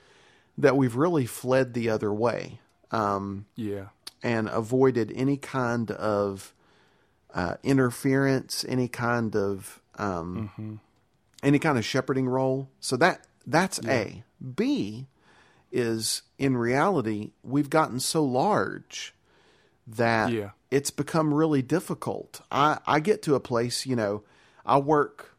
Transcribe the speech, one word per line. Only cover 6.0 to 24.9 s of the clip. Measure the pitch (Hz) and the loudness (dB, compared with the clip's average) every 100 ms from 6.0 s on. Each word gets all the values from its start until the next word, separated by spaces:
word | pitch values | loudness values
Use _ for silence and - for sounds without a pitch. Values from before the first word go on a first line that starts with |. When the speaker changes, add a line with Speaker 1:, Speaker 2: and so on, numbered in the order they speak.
| 107 104 101 98 - _ _ _ _ _ _ _ _ | -2 0 0 -4 -12 _ _ _ _ _ _ _ _
Speaker 1:
uh, | - 87 - | -4 -4 -2
interference, | - 135 127 120 139 135 139 131 - - - | 0 2 2 0 0 2 2 0 -2 -8 -4
any | 127 123 | -2 -2
kind | - 120 120 113 104 | -2 -2 0 0 0
of, | 101 98 - - _ - | 0 -2 -8 -20 _ -6
um, | 104 87 85 92 107 | -4 -4 -6 -8 -8
Speaker 2:
Mm-hmm. | - 110 107 - _ _ _ _ - | -10 -12 -14 -18 _ _ _ _ -4
Speaker 1:
any | 135 143 | 0 2
kind | 160 131 | 2 0
of | 107 | 0
shepherding | 135 131 135 131 | -2 0 -2 0
role. | 127 131 131 135 _ | 0 0 -2 -6 _
So | - 135 | -4 2
that, | 175 - - _ - | 2 2 -6 _ 0
that's | 147 190 - | 2 2 -2
Speaker 2:
Yeah. | 123 | -2
Speaker 1:
A. | 131 95 98 - _ 131 127 | 0 -2 -8 -18 _ -8 -2
B | 247 269 101 110 135 _ _ _ _ _ _ | 0 0 -2 -8 -14 _ _ _ _ _ _
is, | 127 117 113 110 - - - | -2 0 0 -2 -6 -8 -2
in | 135 123 | 0 2
reality, | 117 131 185 175 110 104 107 - | 2 2 2 2 0 -4 -6 -12
we've | - 139 143 | -2 0 2
gotten | 156 151 120 | 2 2 -2
so | - 165 | -2 0
large | 143 123 180 175 98 92 - - - - _ _ _ _ _ _ - | 2 2 2 2 0 -4 -12 -14 -14 -16 _ _ _ _ _ _ -10
that | 107 117 113 107 | 0 2 2 0
Speaker 2:
Yeah. | 113 101 - _ | -2 -4 -12 _
Speaker 1:
it's | 135 139 | -2 0
become | - 139 165 156 | -4 -2 0 2
really | 147 160 143 | 2 2 2
difficult. | 117 160 - 156 - - - - - | 0 -2 -2 -6 -6 -8 -10 -16 -4
I, | 127 147 143 - | 2 2 2 2
I | 147 | 2
get | 156 214 | 2 0
to | - 131 | 2 0
a | |
place, | - 120 120 - 131 | 2 0 0 -2 -2
you | 123 | -2
know, | 104 104 - _ _ - - | 0 -2 -8 _ _ -10 2
I | 131 | 2
work | 139 | 4